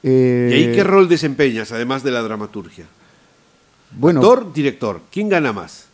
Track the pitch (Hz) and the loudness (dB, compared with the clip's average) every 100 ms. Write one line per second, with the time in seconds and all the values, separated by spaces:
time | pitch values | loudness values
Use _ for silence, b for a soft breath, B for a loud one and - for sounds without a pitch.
0 | 135 131 127 123 120 131 120 117 196 196 | 2 2 2 2 2 2 2 2 2 4
1 | 180 170 151 135 139 113 107 117 120 135 | 4 2 -2 -2 -2 -2 -8 -8 -6 -4
2 | 131 123 110 107 104 107 85 - 82 _ | -4 -4 -6 -8 -10 -12 -16 -20 -20 _
3 | b b b b b _ _ _ _ - | b b b b b _ _ _ _ 0
4 | 147 160 196 247 208 147 139 - 117 85 | 2 4 4 4 0 -4 -4 -4 -8 -8
5 | - 190 214 180 143 104 82 - _ | -10 -8 -2 0 -2 -6 -12 -20 _